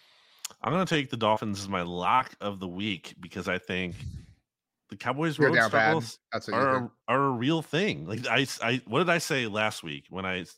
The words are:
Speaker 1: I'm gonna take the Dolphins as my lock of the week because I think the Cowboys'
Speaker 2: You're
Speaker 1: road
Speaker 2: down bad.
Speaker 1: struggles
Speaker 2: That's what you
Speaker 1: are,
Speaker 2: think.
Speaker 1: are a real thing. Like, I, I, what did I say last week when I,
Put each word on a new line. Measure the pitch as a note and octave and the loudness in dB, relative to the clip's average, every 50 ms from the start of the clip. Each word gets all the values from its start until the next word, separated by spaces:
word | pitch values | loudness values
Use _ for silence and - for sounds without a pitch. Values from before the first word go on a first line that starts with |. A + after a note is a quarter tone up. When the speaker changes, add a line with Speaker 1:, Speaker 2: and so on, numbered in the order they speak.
| _ _ _ _ _ _ _ _ - - - _ | _ _ _ _ _ _ _ _ -16 -16 -14 _
Speaker 1:
I'm | - A#2 D3+ | -4 0 0
gonna | F#3 F#3 | 0 0
take | - E3 D3+ C3+ - | 2 0 0 0 -2
the | C3 | -2
Dolphins | A#2 A2+ G#2 A2 G#2+ A#2+ G#2+ G2 G2 | 0 2 4 4 2 0 -2 -4 -6
as | G2+ G2 | -4 -4
my | G2 F2+ | -2 -2
lock | F2 F2 F2 F2 F2+ F#2+ A#2+ B2+ B2+ - - - G2 | -2 -2 -4 -2 0 2 4 2 2 0 -4 -8 -6
of | G#2 G2+ F#2 | -6 -6 -6
the | F#2+ F2+ | -8 -8
week | F2 F#2+ G#2 G#2+ F#2+ D#2+ - - - - | -6 -4 -4 -4 -4 -6 -8 -14 -16 -16
because | F2 E2 - G2 F2 F#2+ | -16 -10 -8 -6 -4 -2
I | F2+ | -2
think | F2+ - - F#2 F#2 F#2 F2 E2+ - - - - - - - - _ _ _ _ _ _ _ _ _ _ _ | -2 -2 -4 -4 -2 -2 -4 -6 -8 -12 -12 -12 -14 -18 -20 -20 _ _ _ _ _ _ _ _ _ _ _
the | G#2 - | -16 -6
Cowboys' | - A#2+ B2+ C#3+ E3 E3 D3 D#3 | -4 -4 -2 -2 -2 -2 2 2
Speaker 2:
You're | D3 C3 | 4 4
Speaker 1:
road | A#2+ | 6
Speaker 2:
down | A#2+ A2+ A2 | 6 4 4
bad. | A#2 A2+ A2 | 4 4 4
Speaker 1:
struggles | A2 A2 A#2 A#2 A2+ - - _ _ A2+ | 4 4 2 0 -4 -10 -16 _ _ -8
Speaker 2:
That's | A2 - A2+ | -8 -4 -2
what | A2 | 0
you | A#2 C3+ | 2 4
Speaker 1:
are, | C3+ C3 B2+ | 4 2 2
Speaker 2:
think. | A#2+ A2+ - _ _ - | 0 -4 -8 _ _ 0
Speaker 1:
are | B2 C3+ C#3 | 2 4 4
a | C#3 | 2
real | B2+ A2+ A#2+ C#3+ E3 D#3+ D3+ | 2 2 2 2 0 0 0
thing. | - - D#3+ G#3 G#3 F#2+ C#3+ D#2+ | 0 0 0 2 0 -2 -4 -6
Like, | F2 A2 A2+ A#2+ | -6 -6 -4 -2
I, | B2 A2+ C3 C3+ - - - A2 | 2 2 2 2 2 -2 -2 -2
I, | A#2 B2 B2+ - | 0 0 -2 -2
what | G#2 A2 D#3 | 0 0 2
did | F3+ F3 | 2 4
I | E3+ | 2
say | D#3+ - - D#3 C3 A#2+ | 2 0 0 -2 -2 -2
last | G#2+ G2 G#2+ G#2+ G#2+ - - - | 0 0 0 0 0 -2 -4 -8
week | D#2+ D2 C#2 - _ | -10 -10 -10 -12 _
when | E2 F#2 F#2+ | -8 -6 -4
I, | F#2 F#2 F2+ E2+ - - | -4 -4 -4 -6 -8 -14